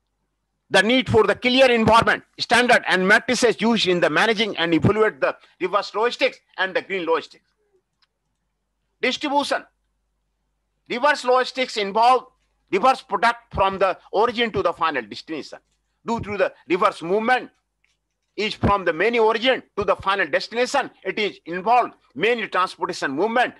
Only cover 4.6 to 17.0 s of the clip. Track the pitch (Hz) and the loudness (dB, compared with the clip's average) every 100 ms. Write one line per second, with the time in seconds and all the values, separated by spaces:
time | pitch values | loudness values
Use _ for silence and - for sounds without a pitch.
4.6 | 170 160 190 214 214 139 170 - _ - | 0 2 2 2 0 0 -4 -4 _ -8
5.6 | 175 196 190 202 233 - 262 - _ - | -2 -2 -4 -2 -2 0 -2 -4 _ -6
6.6 | 190 165 135 190 165 160 - - _ _ | -4 -4 -4 -6 -2 -2 -2 -20 _ _
7.6 | _ _ _ _ _ _ _ _ _ _ | _ _ _ _ _ _ _ _ _ _
8.6 | _ _ _ - 247 - 294 285 269 269 | _ _ _ -4 -4 -4 -2 -2 -2 -6
9.6 | - _ _ _ _ _ _ _ _ _ | -6 _ _ _ _ _ _ _ _ _
10.6 | _ _ - 233 285 277 254 247 247 262 | _ _ -10 0 0 2 2 2 0 -4
11.6 | 247 226 196 208 240 247 - _ _ _ | -4 -4 -2 2 4 4 0 _ _ _
12.6 | - 185 254 247 - 202 233 233 _ 170 | -4 0 2 0 -4 0 0 -2 _ -2
13.6 | 196 190 190 165 - 190 240 220 226 202 | -2 0 -2 -2 -4 0 0 0 -4 -2
14.6 | 175 156 165 139 104 120 - 151 - - | -4 -2 -4 -4 -8 -16 -12 -12 -12 -20
15.6 | _ _ _ _ - 226 196 202 165 - | _ _ _ _ -6 -6 -6 -2 -2 -4
16.6 | - 180 214 - | -4 0 0 -2